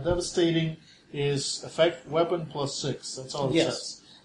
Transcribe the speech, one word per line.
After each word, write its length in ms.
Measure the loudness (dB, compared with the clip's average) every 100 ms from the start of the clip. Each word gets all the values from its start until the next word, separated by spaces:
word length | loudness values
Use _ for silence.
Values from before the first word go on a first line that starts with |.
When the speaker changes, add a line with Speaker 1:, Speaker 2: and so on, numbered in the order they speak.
Speaker 1:
devastating 720 | 2 0 0 2 4 4 2 -2 -14 -20 -10
is 500 | -2 0 0 -2 -6
effect, 440 | -6 2 2 2 -2
weapon 380 | 0 2 0 -4
plus 240 | -4 -4 -2
six. 380 | -4 -4 -8 -12
That's 200 | -10 -4
all 140 | 2
it 60 | 2
Speaker 2:
Yes. 180 | 2 0
Speaker 1:
says. 240 | -8 -14 -18 -20